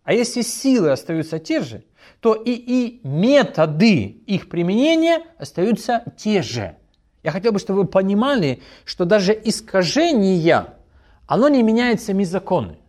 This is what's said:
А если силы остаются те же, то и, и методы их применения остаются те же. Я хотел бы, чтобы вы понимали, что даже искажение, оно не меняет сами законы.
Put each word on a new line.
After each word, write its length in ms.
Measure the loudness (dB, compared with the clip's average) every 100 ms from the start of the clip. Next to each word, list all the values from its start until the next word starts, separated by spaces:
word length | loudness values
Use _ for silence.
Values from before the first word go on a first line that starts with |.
А 100 | -2
если 300 | 0 0 -4
силы 480 | -6 -2 0 2 2
остаются 480 | 0 -2 -6 -6 -8
те 220 | -4 -4
же, 220 | -6 -12 -20 _ -20 _
то 140 | 0
и, 180 | 0 -2
и 480 | -6 -2 -2 -2 -6 -6
методы 1120 | 0 4 4 2 0 0 2 4 2 0 -8 -6
их 220 | -6 -4
применения 720 | -4 -2 0 2 2 2 0 -4 -16
остаются 640 | -10 -4 -2 -2 -2 -4 -6 -8
те 240 | -2 -2
же. 340 | -2 -6 -8 -12 _ _ _ _
Я 80 | -8
хотел 200 | -4 -2
бы, 80 | -2
чтобы 220 | -2 -2
вы 60 | 0
понимали, 760 | 0 0 0 0 0 -2 -4 -10 -20 -12
что 200 | -4 2
даже 280 | 2 2
искажение, 1300 | 0 -2 -6 -2 -2 0 0 2 2 2 2 4 2 0 -12 _ _ _ _ -4
оно 220 | 2 2
не 140 | 4
меняет 380 | 2 2 0 -2
сами 220 | -2 -2
законы. 540 | -2 -4 -2 -4 -4 -12